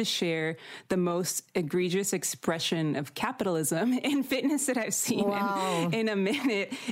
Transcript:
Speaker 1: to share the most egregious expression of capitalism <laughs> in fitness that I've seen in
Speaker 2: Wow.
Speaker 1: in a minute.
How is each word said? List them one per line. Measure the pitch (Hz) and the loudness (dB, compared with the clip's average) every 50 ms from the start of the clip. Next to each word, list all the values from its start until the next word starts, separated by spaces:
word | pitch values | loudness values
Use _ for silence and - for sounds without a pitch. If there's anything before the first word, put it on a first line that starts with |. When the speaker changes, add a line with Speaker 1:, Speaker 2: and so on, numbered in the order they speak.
Speaker 1:
to | 226 | 0
share | - - - 190 170 165 160 156 160 160 - - - - - - - | 0 0 0 0 0 0 0 0 -2 -4 -6 -10 -16 -18 -10 -4 -2
the | 190 | 0
most | 185 180 175 170 175 185 - - - - _ - | 2 2 2 2 0 0 -2 -4 -6 -6 _ -2
egregious | 196 175 147 - 180 180 180 170 196 202 - | -2 0 0 0 0 2 2 0 0 0 0
expression | - 180 - - - - - - 165 165 - - 180 165 160 151 139 | -2 -2 -2 -4 -6 -4 -2 -2 0 0 0 0 0 2 2 2 0
of | 135 147 - - | -2 -4 -6 -6
capitalism | - - 226 262 - - 190 175 160 156 - 165 160 202 247 | -4 -4 -4 -2 -2 0 0 2 2 2 0 0 2 2 2
<laughs> | 254 254 | 2 2
in | - 285 285 277 262 | 2 0 0 0 0
fitness | - 269 262 - 277 302 277 - | 0 0 0 2 2 2 2 0
that | - 247 247 | 0 0 0
I've | 220 226 - | 0 -2 -2
seen | - - - 233 - | -2 0 0 2 2
in | 208 202 | 2 2
Speaker 2:
Wow. | 202 202 202 202 196 196 190 190 180 170 170 175 | 2 2 2 0 0 0 0 0 2 2 2 2
Speaker 1:
in | 165 226 220 220 | 2 2 2 2
a | 208 | 2
minute. | 196 190 196 285 277 262 269 214 196 190 - 254 - - - | 2 2 2 0 0 0 0 0 0 0 -2 -6 -8 -6 -4